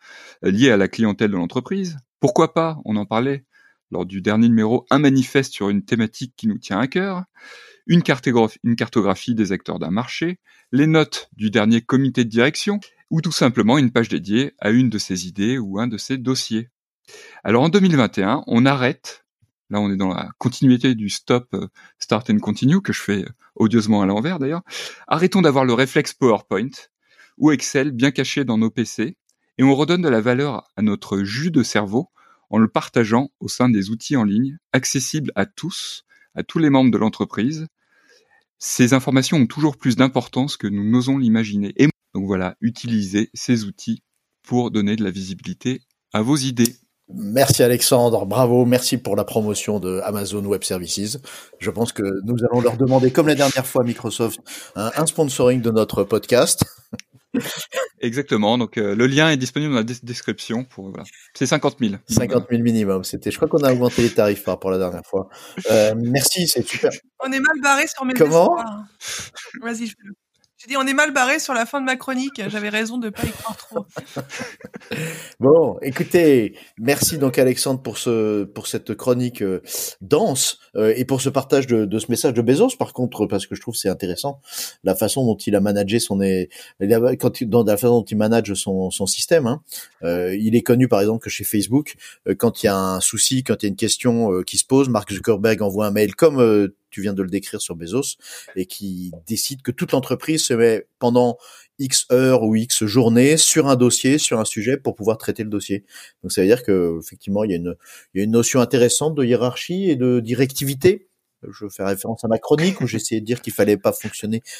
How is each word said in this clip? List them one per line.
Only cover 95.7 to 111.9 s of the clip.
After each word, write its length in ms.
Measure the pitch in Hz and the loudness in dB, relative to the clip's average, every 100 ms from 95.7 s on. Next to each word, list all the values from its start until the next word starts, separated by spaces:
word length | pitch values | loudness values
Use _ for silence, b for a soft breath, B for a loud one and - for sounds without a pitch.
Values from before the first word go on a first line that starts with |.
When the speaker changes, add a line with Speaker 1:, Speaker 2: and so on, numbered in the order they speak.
| 95 104 | -2 -2
Speaker 2:
un 40 | |
mail 240 | 104 104 | 2 0
comme, 240 | - 165 139 | 4 4 6
euh, 380 | 120 104 101 - _ | 4 6 2 -2 _
tu 100 | - | -8
viens 120 | 101 | -6
de 80 | 98 | -4
le 60 | 92 | -4
décrire 320 | 95 - 107 | -4 -6 -10
sur 140 | - | -10
Bezos, 440 | 85 85 113 139 - B B B | -10 -6 -4 -4 -10 B B B
et 120 | - 92 | -10 -10
qui 440 | - 101 90 90 87 85 | -8 -10 -8 -10 -14 -10
décide 360 | 113 - 135 | -6 -6 -8
que 100 | - | -8
toute 180 | 135 180 | -6 -2
l'entreprise 540 | 139 127 165 - 160 | -2 -2 -6 -2 -2
se 100 | - | 0
met 320 | 117 117 110 - _ | 2 4 2 -4 _
pendant 380 | 123 120 120 117 B B B _ | 2 4 2 -2 B B B _
X 260 | 135 135 - | -4 -4 2
heures 320 | 127 131 127 | 2 4 4
ou 100 | 110 | 2
X 300 | 110 113 - | 0 0 -2
journées 520 | 110 107 117 113 131 156 | 0 2 4 6 4 4
sur 300 | - 160 139 | 2 2 2
un 80 | |
dossier, 440 | 127 123 - 131 147 | 4 4 2 0 0
sur 200 | - 113 | 0 -2
un 60 | |
sujet 320 | 107 - 107 139 | -4 -4 -4 -2
pour 180 | 131 | -4
pouvoir 240 | 101 104 110 | -4 -2 -2
traiter 240 | - 104 | -4 -6
le 80 | 107 | -4
dossier. 340 | 104 - 98 - B B B | -6 -4 -8 -8 B B B
Donc 80 | 95 | -8
ça 120 | - | 0
veut 40 | 92 | 4
dire 160 | 117 | 2
que, 340 | - 95 87 82 | 2 0 0 -4
effectivement, 400 | 80 90 - 98 | -10 -18 -6 -4
il 80 | 107 | -2
y 40 | |
a 20 | 87 | -2
une, 180 | 87 87 B B B | -6 -10 B B B
il 40 | 92 | -4
y 20 | |
a 40 | |
une 60 | 104 | 0
notion 300 | 117 113 135 | 2 2 2
intéressante 560 | 117 131 120 - 151 151 | 2 2 2 2 -2 -2
de 80 | |
hiérarchie 640 | 123 120 123 120 - 180 196 | 0 2 0 -4 -8 -4 -2
et 60 | 135 | 0
de 240 | 127 123 | 2 0
directivité. 880 | 113 120 135 - 139 135 180 214 _ _ _ _ - | 0 -2 -2 -2 -6 2 2 2 _ _ _ _ -20
Je 160 | 101 104 | -14 -14
fais 140 | - | -6
référence 420 | 95 | -4